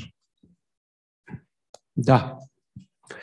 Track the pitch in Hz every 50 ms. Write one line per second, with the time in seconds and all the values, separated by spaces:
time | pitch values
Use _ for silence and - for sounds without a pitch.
0 | - - _ _ _ _ _ _ - _ _ _ _ _ _ _ _ _ _ _
1 | _ _ _ _ _ - - - _ _ _ _ _ _ - _ _ _ - 127
2 | 117 135 127 120 - - - - - - _ _ _ _ _ - - _ _ _
3 | _ - - -